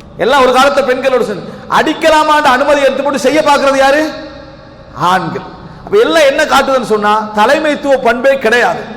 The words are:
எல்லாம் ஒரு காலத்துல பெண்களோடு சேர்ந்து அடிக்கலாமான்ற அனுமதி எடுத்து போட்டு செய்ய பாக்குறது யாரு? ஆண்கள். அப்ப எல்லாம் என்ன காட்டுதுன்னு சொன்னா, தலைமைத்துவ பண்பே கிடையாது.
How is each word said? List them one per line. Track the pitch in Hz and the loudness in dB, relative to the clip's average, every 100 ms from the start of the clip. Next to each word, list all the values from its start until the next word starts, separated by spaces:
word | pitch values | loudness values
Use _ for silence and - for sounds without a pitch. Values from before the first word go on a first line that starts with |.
| - - | -20 -4
எல்லாம் | 202 277 | 0 2
ஒரு | 254 | 2
காலத்துல | 254 277 277 254 | 2 2 2 -2
பெண்களோடு | 254 254 247 | -2 -2 -2
சேர்ந்து | 202 180 - - - | -2 -6 -10 -16 -4
அடிக்கலாமான்ற | 185 254 302 320 311 311 302 | -2 0 0 2 2 2 2
அனுமதி | 294 254 285 294 | 2 2 2 2
எடுத்து | 269 254 | 2 0
போட்டு | 277 285 | -2 -2
செய்ய | 262 302 | 0 0
பாக்குறது | 294 277 269 269 | 2 2 2 2
யாரு? | 269 294 311 - - - - - - - - | 2 2 0 -6 -16 -18 -20 -20 -20 -20 -20
ஆண்கள். | 120 170 185 160 127 - - - - | -4 0 0 -2 -8 -12 -18 -20 -18
அப்ப | - 202 | -2 0
எல்லாம் | 269 320 | 2 4
என்ன | 277 294 | 2 2
காட்டுதுன்னு | 302 269 269 262 | 0 0 0 -2
சொன்னா, | 214 214 208 214 214 208 | 0 -2 0 -2 -2 -2
தலைமைத்துவ | 220 311 311 285 285 262 | 0 2 0 -4 0 0
பண்பே | 247 240 262 269 | 2 0 0 0
கிடையாது. | 220 240 196 165 - | 0 2 0 -2 -8